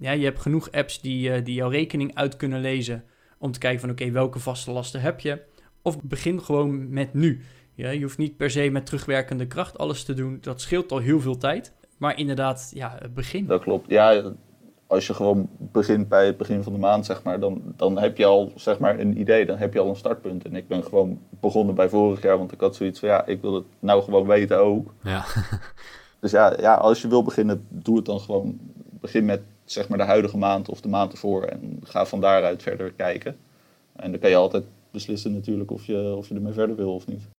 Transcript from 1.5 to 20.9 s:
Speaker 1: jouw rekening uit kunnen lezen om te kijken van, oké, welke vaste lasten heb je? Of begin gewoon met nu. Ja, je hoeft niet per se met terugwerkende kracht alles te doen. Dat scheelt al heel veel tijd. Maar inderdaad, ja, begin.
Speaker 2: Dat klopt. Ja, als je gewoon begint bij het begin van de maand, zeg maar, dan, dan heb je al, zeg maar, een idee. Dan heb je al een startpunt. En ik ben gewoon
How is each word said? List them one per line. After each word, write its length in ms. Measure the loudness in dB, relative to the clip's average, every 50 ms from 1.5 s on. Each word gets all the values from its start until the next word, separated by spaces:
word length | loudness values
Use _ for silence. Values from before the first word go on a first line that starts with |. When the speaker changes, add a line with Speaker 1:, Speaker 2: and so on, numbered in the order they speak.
| -4
Speaker 1:
jouw 140 | -4 -2 -2
rekening 460 | 0 -2 -2 -2 -2 -4 -4 -4 -4
uit 220 | -2 -4 -4 -4
kunnen 240 | -4 -6 -4 -4 -4
lezen 440 | -4 -4 -4 -4 -4 -6 -8 -10 -12 _ _ _ _ _ _ _
om 140 | -8 -8 -6
te 60 | -4
kijken 220 | -4 -2 -2 -2
van, 100 | -4 -6
oké, 200 | -6 -6 -6 -4
welke 280 | 0 0 0 -2 -2 -6
vaste 320 | -8 -8 -8 -8 -8 -8
lasten 300 | -8 -8 -8 -8 -8 -4
heb 200 | -4 -4 -4 -4
je? 200 | -6 -6 -6 -8 -10 _ _ _ _ _ _ _ -6
Of 200 | -4 -4 -6 -6
begin 380 | -8 -8 -6 -2 -2 -2 -2
gewoon 520 | -2 -2 0 0 2 0 -2 -4 -6 -6 -4
met 220 | -4 -4 -2 0
nu. 280 | 2 2 2 2 0 -6 -16 -20 _ _ _ _
Ja, 160 | -10 -8 -6
je 120 | -6 -4 -6
hoeft 160 | -6 -6 -4
niet 180 | -6 -6 -4
per 140 | -2 -4 -2
se 180 | 0 0 0 0
met 160 | 0 -2 -4
terugwerkende 600 | -4 -6 -6 -4 -2 -2 -2 -2 -2 -4 -6 -6
kracht 320 | -6 -6 -8 -8 -8 -8 -6
alles 260 | -4 -4 -4 -6 -6
te 100 | -8 -6
doen. 240 | -6 -6 -6 -8 -10
Dat 200 | -10 -10 -10 -10
scheelt 320 | -6 -2 -2 -2 -2 -2 -4
al 60 | -2
heel 220 | 0 2 2 2
veel 160 | 2 0 -4
tijd. 360 | -2 -2 -2 -2 -2 -6 -12 _ _ _ _ _
Maar 220 | -4 -4 -4 -2 -2
inderdaad, 520 | -4 -4 -2 -2 -2 -2 -2 -4 -8 -14 -12
ja, 240 | -12 -10 -10 -12 -12 -14 -12 -10
begin. 320 | -8 -8 -6 -6 -6 -2
Speaker 2:
Dat 160 | 0 0 0 0
klopt. 280 | 0 -2 -2 0 2
Ja, 420 | 4 6 8 8 6 6 2 -2 -8 -14 _ _ _ _ _ -20 _ _ _
als 200 | 0 0 0 0
je 80 | -2 -4
gewoon 340 | 0 2 2 4 2 2 -2 -6 -12
begint 500 | -10 -4 0 0 2 2 2 2 2 4
bij 180 | 4 6 6
het 100 | 6 4
begin 260 | 0 -2 -4 -2 -4 -4
van 100 | -4 -4
de 60 | 0
maand, 280 | 2 4 4 2 2
zeg 160 | -2 -6 -6 -4
maar, 180 | -4 -4 -2
dan, 220 | -2 -2 -4 -4 -8 -12 -6
dan 220 | 0 0 0 2 2
heb 180 | 0 0 2
je 80 | 4 6
al, 280 | 6 6 6 4 2 -4
zeg 220 | -6 -2 -2 0 2
maar, 200 | 2 2 2 2
een 220 | 2 0 0 0
idee. 260 | 2 4 4 4 4
Dan 120 | 2 0 -2
heb 140 | -2 -2 0
je 80 | 0
al 80 | 0 0
een 80 | 0
startpunt. 480 | -2 -2 -4 -4 -4 -6 -8 -10 -10 -10
En 120 | -10 -10
ik 120 | -10 -8 -4
ben 160 | -4 -4 -4
gewoon 360 | 0